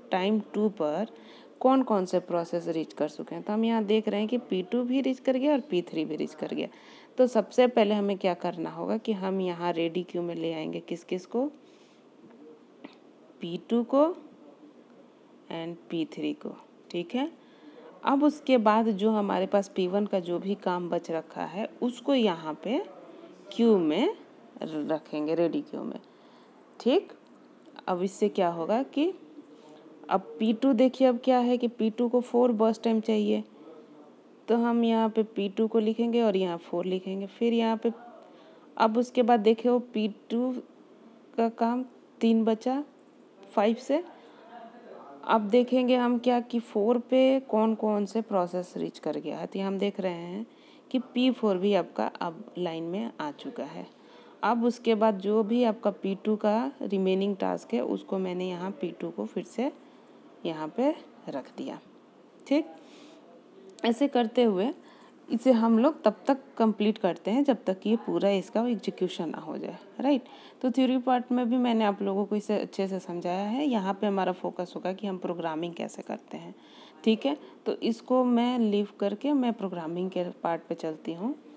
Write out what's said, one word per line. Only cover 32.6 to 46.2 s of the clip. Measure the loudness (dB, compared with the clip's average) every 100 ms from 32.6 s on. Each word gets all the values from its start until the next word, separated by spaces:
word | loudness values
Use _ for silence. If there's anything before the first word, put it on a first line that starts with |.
| 2 2
time | 0 0
चाहिए, | 2 0 2 0 -4 -16 -20 -20 -20 -20 -20 -20 -20 -20 -2
तो | 0
हम | 2 2
यहाँ | 4 4 2
पे | 0
पी | -2 -2 -4
टू | 0 2
को | 2
लिखेंगे | 2 0 0 2
और | 2 2
यहाँ | 0 -4
फ़ोर | -4 -4 -2
लिखेंगे। | -4 -4 -8 -8
फिर | -2 0
यहाँ | 2 2 0
पे | -2 -6 -14 -20 -20 -20 -20 -20 -20 0
अब | 2 2
उसके | 0 2
बाद | 4 6
देखिए | 6 4 4
वो | 2
पी | 0 -2 -2 -4 -4
टू | -2 -2 -4 -10 -20 -20 -20 -20 -20 -10 -2
का | -2
काम | 0 0 0 -6 -12 -20 0
तीन | 4 6 4
बचा | 2 0 -2 -6 -14 -20 -20 -20 -20 -4
फ़ाइव | 2 2 2
से, | 0 -2 -2 -14 -20 -20 -20 -20 -20 -20 -20 -20 -20 -14 0
अब | 2
देखेंगे | 4 4 4 2 4 2
हम | 2
क्या | 2